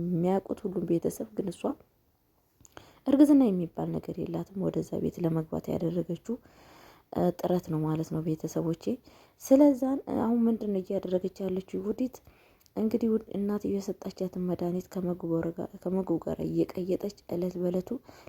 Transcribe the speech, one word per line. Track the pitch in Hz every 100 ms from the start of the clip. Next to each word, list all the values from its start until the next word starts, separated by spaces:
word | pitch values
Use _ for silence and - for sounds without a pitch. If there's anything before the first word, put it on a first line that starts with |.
| 170
የሚያውቁት | 175 175 190 - -
ሁሉም | 202 180 175
ቤተሰብ። | 170 170 - 220
ግን | - 196
እሷ | - - 285 - _ _ _ _ _ _ _ - - - - -
እርግዝና | 269 294 285
የሚባል | 254 185 170 - 165
ነገር | 165 - 170
የላትም | 165 170 170 196
ወደዛ | 170 165 160 -
ቤት | 165 -
ለመግባት | 170 160 160 160 -
ያደረገችው፣ | 160 165 175 - 170 - 233 - - - - - - _
እ፣ | - 175
ጥረት | 175 170 175 175
ነው | 156
ማለት | 156 156 156
ነው | 160
ቤተሰቦቼ። | 160 156 160 - 165 170 - 247 - - - _
ስለዛን | - 269 294 254 262 277 - -
አሁን | 226 240
ምንድን | 226 220 208
ነው | 196
እያደረገች | 185 196 - 180 185 -
ያለችው | 190 185 190 190
ይሁዲት? | 196 226 254 - - - _ _ _ -
እንግዲህ | 220 233 226
ውድ | 220 -
እናትየው | 196 202 208 196
የሰጣቻትን | 196 196 185 196 - 185 185
መድኃኒት | 180 175 175 180 -
ከምግቡ | 190 180 180 165
ጋር፣ | 165 165 170 - 190
ከምግቡ | 185 185 185 165
ጋር | - 165
እየቀየጠች | 160 165 165 - 180 180 202 - -
እለት | 175 180 180
በእለቱ | 180 185 180 240 - -